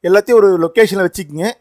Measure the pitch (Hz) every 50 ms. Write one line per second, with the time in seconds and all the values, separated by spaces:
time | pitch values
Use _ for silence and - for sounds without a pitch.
0 | - 175 185 208 208 - 240 226 202 196 185 170 165 165 - 233 220 - 196 196
1 | 185 175 - - 185 147 147 156 175 220 - _